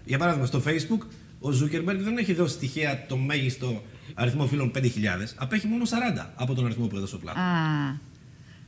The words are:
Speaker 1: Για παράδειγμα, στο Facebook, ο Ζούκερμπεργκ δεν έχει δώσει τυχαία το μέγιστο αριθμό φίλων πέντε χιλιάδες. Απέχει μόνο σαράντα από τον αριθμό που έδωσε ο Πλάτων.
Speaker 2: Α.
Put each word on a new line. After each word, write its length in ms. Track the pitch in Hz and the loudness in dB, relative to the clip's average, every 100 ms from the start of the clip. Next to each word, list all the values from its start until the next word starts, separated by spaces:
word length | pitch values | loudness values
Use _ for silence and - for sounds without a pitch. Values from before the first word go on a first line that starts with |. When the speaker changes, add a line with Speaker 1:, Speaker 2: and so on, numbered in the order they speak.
| - | -2
Speaker 1:
Για 120 | 139 | 2
παράδειγμα, 280 | 175 151 127 | 2 2 2
στο 160 | 143 147 | 2 2
Facebook, 400 | 160 - 226 - - - - | 0 2 -2 -2 -14 -20 -6
ο 120 | 135 | 0
Ζούκερμπεργκ 480 | 131 147 165 170 196 | 2 2 0 0 0
δεν 180 | 202 240 | 0 0
έχει 160 | 196 | 2
δώσει 240 | 170 160 - | 2 2 0
τυχαία 480 | 131 156 151 131 - | -4 0 0 -2 -2
το 100 | 131 | -2
μέγιστο 640 | 135 147 131 - 127 110 - - - | 2 2 2 0 -2 -4 -8 -16 -10
αριθμό 340 | - 120 143 135 | 0 2 2 2
φίλων 240 | 147 123 | 2 0
πέντε 160 | 135 123 | 2 2
χιλιάδες. 480 | 107 104 90 110 - | 2 0 0 -4 -6
Απέχει 300 | 127 214 214 | -2 0 0
μόνο 180 | 233 233 | 0 0
σαράντα 480 | 240 247 147 - - | 0 0 -2 -6 -4
από 180 | 127 | -2
τον 120 | 127 120 | 2 0
αριθμό 220 | 107 113 | 0 -2
που 80 | 98 | -2
έδωσε 180 | 95 92 | -6 -6
ο 20 | |
Πλάτων. 220 | 82 165 | -6 -2
Speaker 2:
Α. 580 | 180 170 156 151 139 139 - - - - - - | 2 2 2 0 0 -4 -10 -20 -20 -20 -20 -20